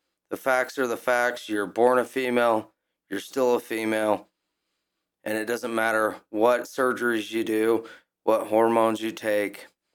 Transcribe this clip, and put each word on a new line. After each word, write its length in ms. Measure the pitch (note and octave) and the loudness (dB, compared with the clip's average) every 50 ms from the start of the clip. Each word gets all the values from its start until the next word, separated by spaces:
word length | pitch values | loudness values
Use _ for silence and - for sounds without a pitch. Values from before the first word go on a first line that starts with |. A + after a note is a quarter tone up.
| _ _ _ _ _ - | _ _ _ _ _ -12
The 80 | - | -10
facts 420 | - - C3+ B2+ B2+ B2 - - C#3+ | -6 -2 0 0 0 0 -2 -4 -4
are 80 | C3 | -2
the 120 | A#2+ A2+ - | -2 -2 -4
facts. 500 | - B2+ B2 B2 A#2+ B2 B2 - - - | -2 0 0 2 0 0 -2 -4 -8 -6
You're 160 | G#2+ G#2 G2+ | -4 -4 -4
born 340 | F#2 - A2+ A#2+ B2 B2+ B2 | -2 0 2 4 4 4 2
a 60 | A#2 | 0
female. 680 | A#2 - C3+ B2+ B2 A#2+ A#2+ A#2+ A#2 A2+ A2 A2 - _ _ _ _ _ _ _ - | -2 -4 -4 -2 0 2 2 4 4 2 2 -2 -6 _ _ _ _ _ _ _ -10
You're 120 | F#2+ G2+ | -10 -10
still 340 | - - - C3+ B2+ B2 A#2+ | -8 -6 -2 0 2 2 2
a 60 | A#2 | 0
female. 680 | - - A2+ A2 A2 A2 A2 A2 G#2+ G#2+ G#2 F#2+ - _ _ _ _ _ _ _ _ _ _ _ _ _ _ _ _ _ _ _ - | 0 -4 -6 -4 -2 -2 0 0 0 0 0 -2 -4 _ _ _ _ _ _ _ _ _ _ _ _ _ _ _ _ _ _ _ -6
And 140 | A2 A2 A2 | -4 -4 -4
it 80 | A2 | -2
doesn't 280 | A2+ A#2+ A2 A#2+ A#2 A#2 | -4 -4 -4 -4 -4 -2
matter 420 | A2+ A2 A2 A2 A2 A2 G2+ F#2 - _ _ | 0 0 0 2 2 0 0 -2 -6 _ _
what 360 | A2 G#2 A2+ A#2+ B2 A#2+ A#2+ | -2 2 4 4 4 2 0
surgeries 640 | - - C#3 C3 B2+ B2 A#2+ A#2+ A#2+ A#2 A2 G2+ G2+ | -6 -4 -2 0 0 0 0 -2 0 0 -2 -2 -4
you 140 | A2 A2+ G#2+ | -4 -4 -2
do, 440 | A2+ A2 A2 A2 A2+ A2+ A2 - - - - _ _ _ _ - | 0 0 2 2 2 2 0 -2 -6 -18 -20 _ _ _ _ 0
what 240 | - A2 G#2 F#2+ G#2+ | 0 2 2 0 0
hormones 520 | G#2+ A2 A#2 A#2 A2+ A2+ A2+ A2+ A2 G#2+ | 2 2 4 4 4 4 4 2 2 -2
you 120 | A2 A2+ | -6 -8
take. 560 | A2 - A2+ A2 G#2 G#2 G#2 G2 - - - - _ _ _ _ | -8 -6 -2 -2 0 0 0 -2 -6 -10 -20 -20 _ _ _ _